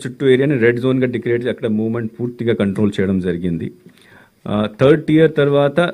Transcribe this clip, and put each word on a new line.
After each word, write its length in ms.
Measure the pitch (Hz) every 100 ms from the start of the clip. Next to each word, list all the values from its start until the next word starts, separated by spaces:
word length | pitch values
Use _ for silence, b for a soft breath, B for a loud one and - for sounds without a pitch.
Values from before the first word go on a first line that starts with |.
| 131
చుట్టూ 200 | 127 139
ఏరియాని 300 | 127 139 143
రెడ్ 220 | 113 120
జోన్‌గా 260 | 127 131 127
డిక్లేర్ 340 | 120 123 120
చేసి 100 | 123
అక్కడ 180 | 107 117
మూవ్‌మెంట్ 440 | 107 110 117 113 -
పూర్తిగా 340 | 120 120 117
కంట్రోల్ 380 | 113 98 98 104 98
చేయడం 200 | 95 95
జరిగింది. 520 | 90 87 90 85 87 - - B B B B _ -
ఆ, 220 | 104 107 -
థర్డ్ 220 | 131 156
టియర్ 280 | - 156 160 151
తర్వాత 560 | 143 143 143 143 175